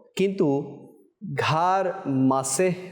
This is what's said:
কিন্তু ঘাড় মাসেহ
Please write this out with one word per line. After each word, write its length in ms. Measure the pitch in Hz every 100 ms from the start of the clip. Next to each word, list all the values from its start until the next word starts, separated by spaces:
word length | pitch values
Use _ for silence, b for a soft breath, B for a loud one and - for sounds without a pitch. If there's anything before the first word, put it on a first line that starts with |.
| - -
কিন্তু 320 | 196 196 156 139 139 - - - _ _ 190
ঘাড় 580 | 139 120 156 180 190 190 - 143
মাসেহ 680 | 131 131 135 131 - 185 175 -